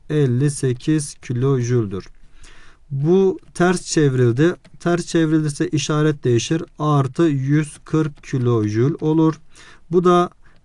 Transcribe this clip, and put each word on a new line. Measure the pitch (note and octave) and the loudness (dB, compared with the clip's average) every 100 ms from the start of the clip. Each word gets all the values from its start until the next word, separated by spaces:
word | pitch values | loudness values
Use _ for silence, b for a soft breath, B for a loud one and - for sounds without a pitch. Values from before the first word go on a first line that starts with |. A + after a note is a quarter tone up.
| - | -6
elli | D3+ C3+ B2 D3 | 0 0 2 0
sekiz | C#3+ C3+ B2 - D#3 C#3+ - | -2 -4 -2 -2 -2 -4 -12
kilojüldür. | - B2 C3+ C3 A#2+ B2 G#2 F#2+ - - b b b b b b - | -8 -2 0 0 0 -2 -2 -6 -12 -18 b b b b b b -10
Bu | C#3 D3+ F#3 F#3+ - - | -4 2 4 2 0 -6
ters | - F3+ F#3 | 0 0 0
çevrildi. | - E3 C#3+ B2+ B2 A#2+ E3+ F3+ - - | -2 0 2 4 2 2 0 0 -10 -8
Ters | E3+ F3 - | -2 -2 0
çevrildiyse | E3 D#3+ D#3+ D3+ D3 D#3+ | 0 2 0 -2 -4 -4
işaret | D3 - D3+ D3+ D3 | -2 -2 0 0 0
değişir. | B2+ A#2 - D#3+ E3+ - | 0 0 0 -4 -6 -6
Artı | D3+ C#3+ C3+ D3+ | 0 0 0 0
yüz | E3+ C#3 C3+ D3+ D3 - - | 0 0 0 0 -2 -10 -4
kırk | D#3 D#3 - | -2 -2 -6
kilojül | - C3+ A#2+ A#2 G#2+ A2 C3+ - | -8 -2 0 0 0 0 0 0
olur. | D#3 D#3+ D#3+ D3+ - B B B B | 0 2 2 0 -10 B B B B
Bu | F3 | 2
da | F3+ F3 F3 - b b | 4 4 0 -6 b b